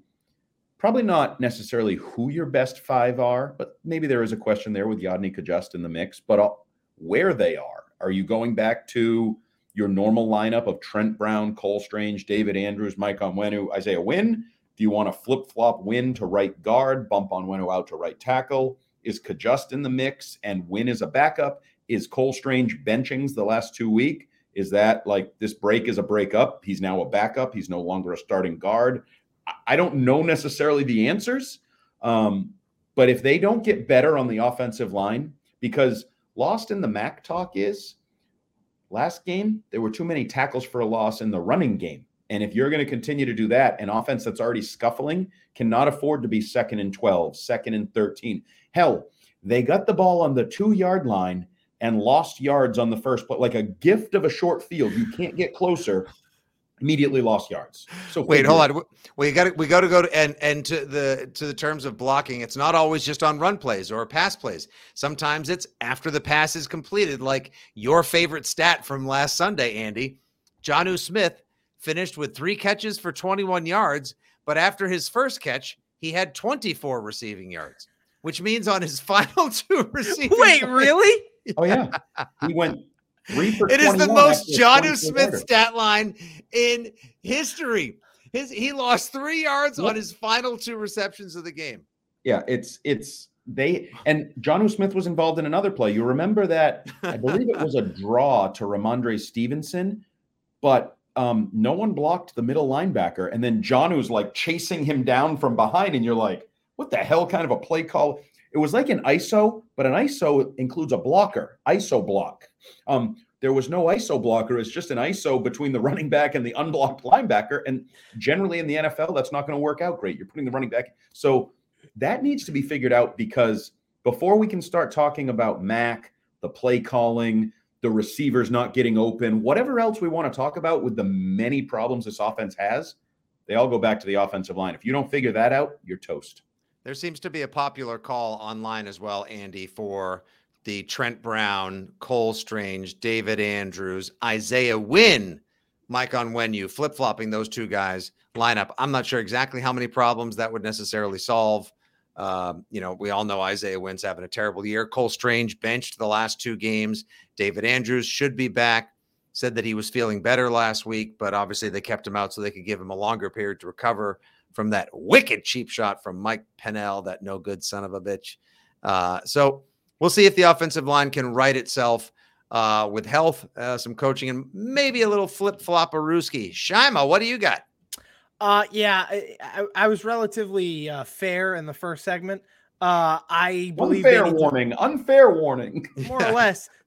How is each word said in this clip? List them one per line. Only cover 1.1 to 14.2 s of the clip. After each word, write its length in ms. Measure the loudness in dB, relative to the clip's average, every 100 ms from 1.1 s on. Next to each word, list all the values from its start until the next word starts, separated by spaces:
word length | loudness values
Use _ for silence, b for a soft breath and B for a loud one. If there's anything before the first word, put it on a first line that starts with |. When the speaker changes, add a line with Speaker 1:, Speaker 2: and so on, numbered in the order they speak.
| 2 2 0
Speaker 1:
necessarily 540 | -4 -4 -6 -2 0 0
who 340 | -4 -6 -4
your 160 | -4 -2
best 340 | 0 0 -4
five 400 | -2 2 2 2
are, 340 | 0 0 -2 -8
but 220 | -12 -12
maybe 240 | -8 -4 0
there 160 | 0
is 80 | 0
a 60 | -2
question 340 | 0 0 -2
there 160 | -4 -2
with 140 | -2
Yodny 340 | -4 -4 -4 -6
Cajuste 400 | -4 -2 -4 -8
in 60 |
the 80 | -8
mix, 320 | -6 -8 -6
but, 180 | 2 4
uh, 100 | 4 0 _ _ _ _
where 380 | -2 2 2
they 240 | 2 0 0
are. 260 | -8 -14 -20 -8
Are 120 | -4
you 120 | -2
going 320 | 0 -2 -2 0
back 320 | 0 -2 -4
to 480 | -2 2 2 0 -4 _ _ _
your 160 | -4 0
normal 380 | 2 2 2 2
lineup 400 | 0 2 0 -2
of 120 | -4
Trent 380 | -6 -2 -2 -2
Brown, 360 | -2 0 -2
Cole 280 | -4 -2 -2
Strange, 440 | -4 -6 -6 -6 -2
David 300 | 0 0 0
Andrews, 420 | -2 -4 -6 -4
Mike 220 | -4 -2
Onwenu, 520 | -4 -2 -2 -2 -4
Isaiah 280 | -4 -2 -2
Wynn? 440 | 0 0